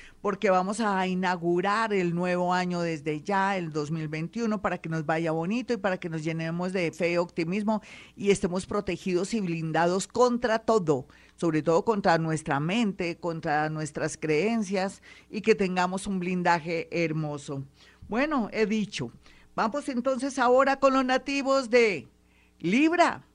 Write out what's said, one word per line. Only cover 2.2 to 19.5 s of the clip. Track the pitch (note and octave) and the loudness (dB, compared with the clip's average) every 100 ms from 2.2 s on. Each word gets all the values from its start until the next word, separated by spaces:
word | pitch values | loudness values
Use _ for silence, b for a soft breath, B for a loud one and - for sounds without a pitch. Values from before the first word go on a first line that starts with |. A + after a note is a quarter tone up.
| F3+ F3+ F3+ | 0 0 2
año | F3+ F3+ F3 | 0 0 -2
desde | E3+ D#3+ D3+ D3+ | -2 -2 -4 -4
ya, | D3 G3 F#3+ G3 | -2 0 2 0
el | E3 | -4
dos | D3+ D3 | -4 -4
mil | D#3+ D#3 | -4 -4
veintiuno, | D#3 E3 A3+ A3+ G#3 | -6 -6 -4 -2 -2
para | G#3 F3+ | -2 -4
que | D#3+ | -4
nos | D#3+ D3+ | -4 -2
vaya | D#3+ E3 | -2 0
bonito | D#3+ E3+ A#3 A#3+ | -2 -2 -2 -2
y | A#3 | -2
para | G3 F#3 | -2 -2
que | F3 | -4
nos | D#3+ | -6
llenemos | D#3 E3 E3 E3+ F3+ | -4 -4 -4 -4 -2
de | F#3 E3 | -2 -2
fe, | - E3+ F3 | 0 0 0
optimismo | F3 - E3 G3 G#3 G#3+ B B B B | -2 -2 -4 -2 0 -2 B B B B
y | G3 | 2
estemos | F#3+ F#3+ F3+ - | 2 2 -4 -4
protegidos | G#3 G3 E3+ G3 F3 G3 | -4 -4 -4 -2 -2 0
y | A3+ | -2
blindados | F#3 E3 D#3+ D#3+ F3 F#3+ - | -2 -4 -2 2 2 2 -2
contra | A#3 B3 A#3+ A#3 A3+ | 2 2 2 0 0
todo, | A3+ A3 D#3+ C3+ - B B B | 2 2 2 0 -2 B B B
sobre | E3+ D#3 | 0 0
todo | D3+ E3 | 2 2
contra | E3+ G3+ F#3+ E3 | 2 0 4 2
nuestra | D#3+ D#3 D#3 C#3 | 2 -2 -2 -2
mente, | D#3 A3 A3 - E3+ E3+ | 0 0 0 -2 -6 -4
contra | F3 E3 D#3+ D3+ D#3 | -6 -6 -2 0 0
nuestras | D#3 D#3 - D3 - | -4 -6 0 0 0
creencias | D#3 D3+ G3+ A#3 F#3 G3 F#3+ - B B B | 0 2 2 0 0 -2 -2 -6 B B B
y | G#3+ | -4
que | A3 | 2
tengamos | G#3+ F#3+ F3+ F3+ F#3+ G3+ | 4 2 0 0 -2 -4
un | F#3+ | -4
blindaje | F3 F3+ F3 E3+ D#3+ E3 - | -2 0 2 2 0 -6 -4
hermoso. | E3+ E3 D#3 D3+ D3 C#3 C#3 C#3 B B B B | -2 -2 -2 -4 -6 -8 -10 -10 B B B B
Bueno, | G#3+ D4+ C#4+ G#3 | -2 -2 0 -2
he | - A3 | -2 0
dicho, | A3 G3+ - A#2+ - b b b | 0 -2 -6 -10 -12 b b b